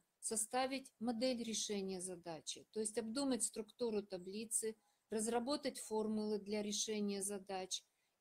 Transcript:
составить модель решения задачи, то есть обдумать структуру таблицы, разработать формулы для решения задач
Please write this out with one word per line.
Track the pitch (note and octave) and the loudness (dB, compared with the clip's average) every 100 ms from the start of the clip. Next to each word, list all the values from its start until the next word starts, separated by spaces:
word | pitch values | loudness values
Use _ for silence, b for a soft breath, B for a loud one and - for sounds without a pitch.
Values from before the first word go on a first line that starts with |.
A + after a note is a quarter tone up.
| _ _ | _ _
составить | - A3 - B3+ C4 C4+ C4+ - | -2 0 0 2 2 0 -6 -4
модель | A3+ A3+ C4 A#3+ | 0 4 4 4
решения | A3+ G#3+ - G3+ F#3+ F#3 | 0 0 0 0 0 -2
задачи, | F#3 E3+ E3+ D#3 - - - | -4 -6 -6 -8 -6 -8 -6
то | G#3+ | -2
есть | G#3+ A#3 | -2 0
обдумать | A3 B3 C#4 A#3 | -2 2 2 4
структуру | - A3 G#3 - A#3+ G#3 | 2 -2 -8 -2 0 0
таблицы, | G3 F#3 F3+ G#3 A3+ - A3 A3 b b - | -2 -6 -6 -6 -2 0 0 -4 b b -4
разработать | G#3+ G#3+ A#3+ A#3+ D4 C4+ - | -2 2 2 2 0 0 -4
формулы | - A3 G#3+ G#3+ G#3+ G#3+ | -2 0 2 2 2 0
для | G3 G#3+ | 0 -2
решения | G#3 G#3 - G#3+ G3+ G3+ | 0 0 0 2 2 0
задач | F#3+ G3+ F#3+ F#3+ F#3 - - _ _ _ | 0 -4 -4 -4 -2 -4 -6 _ _ _